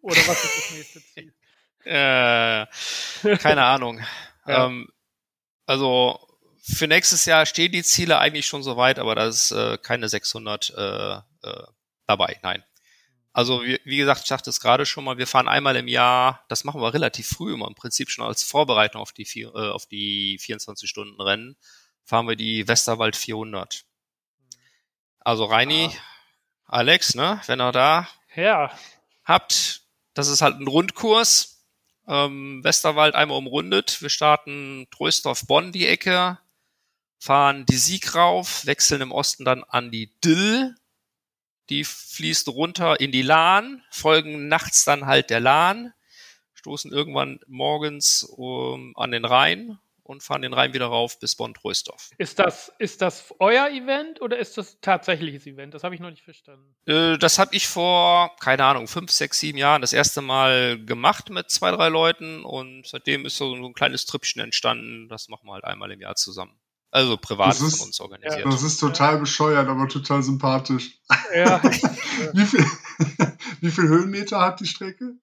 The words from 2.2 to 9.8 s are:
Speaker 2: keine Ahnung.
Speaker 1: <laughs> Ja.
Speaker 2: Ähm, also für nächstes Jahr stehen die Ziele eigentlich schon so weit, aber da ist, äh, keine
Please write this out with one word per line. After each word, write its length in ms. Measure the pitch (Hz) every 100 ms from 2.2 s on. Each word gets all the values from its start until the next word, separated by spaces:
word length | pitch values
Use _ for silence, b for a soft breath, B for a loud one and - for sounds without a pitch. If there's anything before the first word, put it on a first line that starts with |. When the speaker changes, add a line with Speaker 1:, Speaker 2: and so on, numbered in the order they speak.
| 123 117 117 110 107 B B B B B 208 202
Speaker 2:
keine 260 | 151 151
Ahnung. 360 | 127 135 123 113
Speaker 1:
<laughs> 60 | 113 B B B -
Ja. 180 | 139 127
Speaker 2:
Ähm, 220 | 123 - _ _ _ _ _ _ _ -
also 540 | 135 135 127 123 - _ _ _ _
für 240 | - 117 156
nächstes 380 | 160 - 190
Jahr 220 | - 160 156
stehen 260 | - 170
die 100 | 175
Ziele 360 | - - 170 151
eigentlich 260 | 143 151 143
schon 160 | 147
so 140 | 135 120
weit, 240 | 127 131
aber 160 | 113 110
da 100 | 110
ist, 240 | 113 -
äh, 260 | 110 113
keine 300 | 117